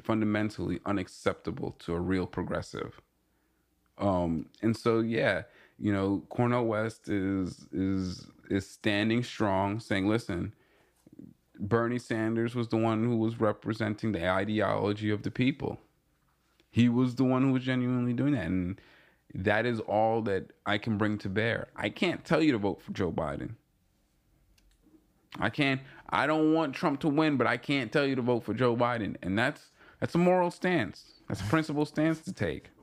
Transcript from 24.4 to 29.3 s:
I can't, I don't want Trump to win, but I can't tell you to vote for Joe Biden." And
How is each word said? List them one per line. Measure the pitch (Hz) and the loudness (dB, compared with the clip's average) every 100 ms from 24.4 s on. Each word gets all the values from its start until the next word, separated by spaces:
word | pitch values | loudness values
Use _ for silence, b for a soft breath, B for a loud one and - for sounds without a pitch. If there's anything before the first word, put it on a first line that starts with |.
| _ _ _ _ _ - _ _ _ - | _ _ _ _ _ -20 _ _ _ -4
I | 107 | -2
can't, | 131 135 135 135 B - | 2 2 0 -4 B -2
I | 92 135 | 2 4
don't | 156 156 | 4 4
want | 160 151 | 4 2
Trump | 123 160 139 | -2 -2 0
to | 160 | 0
win, | 143 156 139 | 2 2 4
but | 113 | 2
I | 120 | 0
can't | - 139 113 | 0 -2 0
tell | 156 139 | 0 2
you | 131 | 0
to | |
vote | 120 120 | 0 0
for | - | 0
Joe | 107 127 117 | 2 2 4
Biden." | 120 120 95 - | 2 0 -4 -4
And | 90 | -2